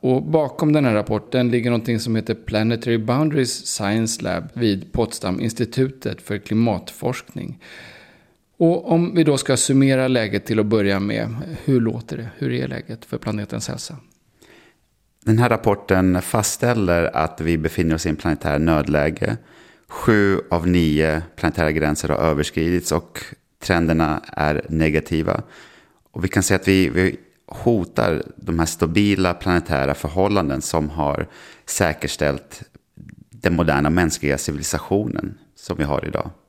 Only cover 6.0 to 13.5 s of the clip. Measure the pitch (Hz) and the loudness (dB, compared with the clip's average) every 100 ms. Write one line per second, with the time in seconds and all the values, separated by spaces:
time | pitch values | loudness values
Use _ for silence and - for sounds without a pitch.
6 | 110 113 - 104 - 110 117 92 - - | -10 -10 -8 -8 -2 2 2 0 -6 -6
7 | - 131 - - - - - - - - | -6 -6 -10 -12 -12 -14 -18 -20 -20 -20
8 | - _ _ _ _ _ 165 180 - 170 | -20 _ _ _ _ _ 2 2 2 2
9 | 170 - 151 139 - 131 - 135 135 131 | 2 2 2 2 2 0 4 4 6 4
10 | 131 127 110 104 - 110 107 110 101 98 | 2 2 0 -2 0 0 2 2 2 0
11 | 98 110 110 113 170 160 - 131 117 113 | -2 -2 -4 -6 -10 -8 0 2 2 -4
12 | 120 147 117 - 135 123 131 131 - 113 | -8 -10 -10 -6 -4 -4 -4 -8 -10 -14
13 | - 117 - 107 101 | -10 -8 -6 -6 -6